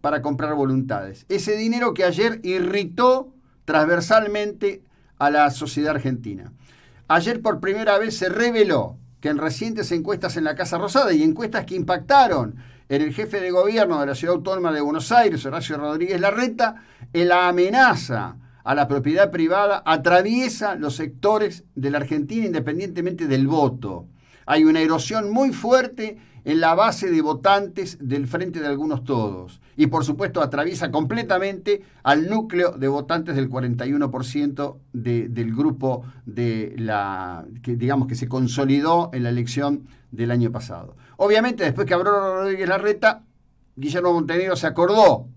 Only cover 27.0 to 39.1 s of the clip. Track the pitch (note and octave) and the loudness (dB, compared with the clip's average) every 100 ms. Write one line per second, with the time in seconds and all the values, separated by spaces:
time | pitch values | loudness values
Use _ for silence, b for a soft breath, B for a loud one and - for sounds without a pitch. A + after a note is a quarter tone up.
27 | F#3+ E3 D3+ D3 C#3+ G3 G3 - F#3 - | 0 0 2 2 4 4 2 -8 -10 -8
28 | C#3 C#3 C3+ - F3+ E3+ D3 C#3 D#3 C#3 | -4 -4 -2 -4 -6 -6 -4 -2 -2 -4
29 | B2 B2+ G#2+ F#2 F#2 - b b D3 D#3+ | -2 -2 -2 -6 -14 -20 b b 2 2
30 | C3 D3 G3 F3+ C#3+ C#3 D#3+ - D#3+ C3+ | -2 -2 -2 0 -2 0 -4 -2 -2 -2
31 | D#3 A3+ A#3 F#3 G3 F#3+ - G3+ B B | -2 -4 0 0 0 -4 -2 -2 B B
32 | C3+ D3 E3 A3 A3 F3 F3 - C3+ C#3+ | 2 2 2 -2 -2 0 0 0 -2 -2
33 | C#3 E3 E3 C#3 C3 B2+ B2 A#2+ B2 C#3+ | -2 -4 -2 -4 -4 -4 -4 -4 -2 -2
34 | C#3 B2+ B2 C3+ C#3+ C#3 C#3+ - _ B2 | -2 -4 -6 -4 -4 -4 -8 -8 _ -8
35 | A2+ A#2 A2+ A#2 A2+ A2+ D3+ C3 C3 B2+ | -2 -2 -2 -4 -4 0 -2 0 -4 -4
36 | B B - A2 A#2+ A2 G#2+ - A2+ G#2 | B B -14 -4 -2 -2 -6 -6 -4 -2
37 | G2+ G2 F#2 F2 D#2+ A#2 B2 A#2 B2 C#3 | -2 -6 -8 -10 -14 -14 -8 -4 0 0
38 | A#2+ A2+ B2 B2+ B2+ A#2+ C#3 C#3 D#3 E3+ | -2 -4 -6 -2 -2 0 2 2 4 2
39 | E3+ | 2